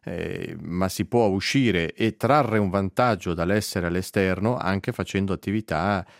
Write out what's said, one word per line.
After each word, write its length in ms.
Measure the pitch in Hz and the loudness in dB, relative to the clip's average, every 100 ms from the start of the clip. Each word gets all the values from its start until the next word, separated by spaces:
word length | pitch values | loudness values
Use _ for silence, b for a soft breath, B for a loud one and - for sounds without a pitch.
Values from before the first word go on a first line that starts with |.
Eh, 520 | - 87 85 92 87 85 | -10 -8 -6 -8 -10 -10
ma 260 | 82 87 95 | -6 -2 -2
si 160 | - 95 | -2 0
può 200 | 120 107 | 2 4
uscire 640 | 95 - 139 120 90 82 | 2 0 2 4 2 0
e 220 | - 110 - | 0 -2 0
trarre 400 | 117 147 117 107 | 2 4 4 2
un 100 | 101 | 2
vantaggio 640 | 98 95 - 123 98 92 | 0 0 2 2 2 -2
dall'essere 540 | 82 85 104 - 101 87 | -2 0 0 0 -2 -2
all'esterno 680 | 87 92 104 95 92 107 123 | -2 -2 0 0 0 0 0
anche 340 | 92 95 - | -2 -2 -2
facendo 420 | - 92 98 98 | -6 -2 -2 -2
attività, 720 | 90 - 110 - 78 95 98 - | -2 -2 -4 -2 0 0 0 -4